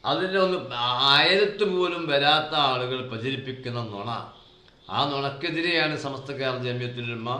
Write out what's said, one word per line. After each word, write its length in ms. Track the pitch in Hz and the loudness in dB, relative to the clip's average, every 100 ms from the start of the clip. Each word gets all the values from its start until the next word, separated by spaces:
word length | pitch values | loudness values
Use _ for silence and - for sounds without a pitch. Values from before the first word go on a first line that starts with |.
| 120 | -2
അതിൻ്റെ 280 | 156 185 190 | 0 0 2
ഒന്ന് 140 | 185 185 120 120 123 123 139 | 2 2 -4 -2 0 2 6
അയലത്ത് 500 | 143 160 196 208 - 202 | 6 6 6 4 2 0
പോലും 300 | 180 180 170 160 | 2 0 0 0
വരാത്ത 420 | 143 143 156 151 156 139 | 4 4 4 2 2 2
ആളുകൾ 280 | 127 123 131 123 | 2 -2 -4 -6
പ്രചരിപ്പിക്കുന്ന 720 | 113 123 135 131 127 123 120 113 | -6 -4 -6 -8 -10 -8 -6 -6
നുണ, 180 | 101 110 110 - - - - _ _ - 113 | -8 -6 -8 -10 -18 -20 -20 _ _ -6 -2
ആ 20 | 143 | 0
നുണക്കെതിരെയാണ് 800 | 139 139 139 170 156 170 165 151 147 | 0 -4 -4 -4 -2 0 2 0 -2
സമസ്ത 240 | 139 135 - 131 | -6 -8 -8 -4
കേരള 200 | 131 123 123 | -2 -2 -4
ജമിയത്തുൽ 400 | 123 123 123 117 | -4 -6 -6 -6
ഉലമ 200 | 113 117 | -6 -4